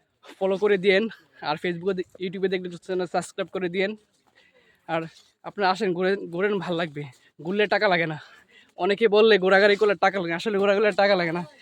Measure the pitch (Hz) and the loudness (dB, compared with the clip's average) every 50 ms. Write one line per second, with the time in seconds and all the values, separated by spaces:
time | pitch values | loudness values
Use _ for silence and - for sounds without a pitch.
0 | _ _ _ _ _ - - - 190 190 196 180 202 208 202 190 175 202 185 190 | _ _ _ _ _ -20 -8 -4 -2 -2 0 0 2 2 2 2 4 4 4 4
1 | 226 220 - - _ _ _ - - 147 151 160 - 180 175 170 170 196 190 180 | 2 -2 -6 -12 _ _ _ -10 -6 -6 -6 -4 -4 -6 -6 -4 -4 -4 -4 -4
2 | 175 - - - 185 190 170 196 185 185 196 185 180 180 175 165 - - 185 185 | -8 -12 -12 -10 -10 -8 -6 -4 -4 -2 -2 -4 -6 -8 -14 -12 -10 -6 -6 -4
3 | 180 165 - 180 170 - - - 190 165 - 190 180 175 170 196 185 202 220 208 | -4 -4 -4 -4 -6 -6 -8 -10 -8 -8 -6 -6 -6 -4 -2 -2 -4 -4 -4 -8
4 | _ _ _ _ _ _ _ _ _ _ _ _ _ _ _ _ _ - 160 165 | _ _ _ _ _ _ _ _ _ _ _ _ _ _ _ _ _ -6 -6 -6
5 | 165 165 - - _ _ _ _ - 170 - 202 202 180 185 175 220 190 170 175 | -6 -8 -12 -20 _ _ _ _ -18 -14 -6 -2 0 0 0 0 -2 -2 -2 0
6 | 185 185 196 196 190 175 165 170 196 208 208 196 165 180 175 165 180 156 143 147 | 0 -2 -2 -2 -4 -8 -6 -4 -2 -2 -2 -2 -4 -4 -4 -4 -4 -6 -8 -10
7 | 143 131 - _ _ _ _ - 147 170 196 208 208 208 208 202 208 202 180 170 | -14 -14 -16 _ _ _ _ -12 -8 -4 -2 -2 0 0 0 2 2 2 2 2
8 | 170 160 156 147 - - - - _ _ _ - - _ _ - 175 190 202 - | 0 -2 -4 -8 -12 -18 -20 -20 _ _ _ -20 -20 _ _ -4 -2 -2 0 2
9 | 226 208 196 214 214 226 208 190 180 190 196 190 202 208 202 196 214 208 196 170 | 2 4 6 6 6 6 6 4 4 4 4 6 6 4 4 4 2 2 2 2
10 | - 196 185 196 175 170 165 175 - 226 208 196 196 202 196 196 220 208 190 202 | 0 0 0 -2 -4 -4 -6 -6 -4 -4 -2 0 2 2 2 2 2 2 2 2
11 | 196 202 202 185 175 165 160 175 175 - - - | 2 4 4 2 0 -2 -4 -6 -6 -10 -14 -20